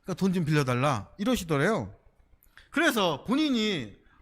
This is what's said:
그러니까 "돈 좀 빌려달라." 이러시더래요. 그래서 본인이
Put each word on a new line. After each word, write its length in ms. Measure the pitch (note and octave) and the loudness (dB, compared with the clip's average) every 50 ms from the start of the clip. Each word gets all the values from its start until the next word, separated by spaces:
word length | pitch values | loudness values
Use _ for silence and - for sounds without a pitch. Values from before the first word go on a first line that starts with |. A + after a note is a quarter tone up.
그러니까 120 | - - F3+ - | -10 -8 -4 0
"돈 120 | F#3 G3 | 0 0
좀 120 | F3 F#3 E3 | 0 0 0
빌려달라." 680 | C#3 D#3+ D3 C#3+ B2+ B2 B2 C3 D3 C3+ G#2 F#2+ - - - | 2 2 2 2 2 0 2 2 2 0 -2 -4 -10 -10 -4
이러시더래요. 760 | G3+ B3 B3 - F#3 D#3+ D#3 C3+ D3 G3+ A3+ E3+ G#2+ F#2 - - _ - _ _ - _ - _ _ _ _ - - - | -2 -2 -2 -2 -2 -2 0 0 2 2 0 -2 -4 -6 -12 -18 _ -20 _ _ -20 _ -20 _ _ _ _ -20 -16 -6
그래서 540 | - C4+ E4+ D#4+ C4+ A3 F#3+ E3+ D3 B2+ - | -2 0 2 2 2 2 0 0 0 -2 -2
본인이 680 | - A#3+ D4 D#4 D4 C4 A3+ G#3+ G#3+ G3 D3+ A#2 G#2 - - _ - _ _ | -2 0 2 2 2 0 0 0 0 -2 -4 -6 -8 -14 -20 _ -20 _ _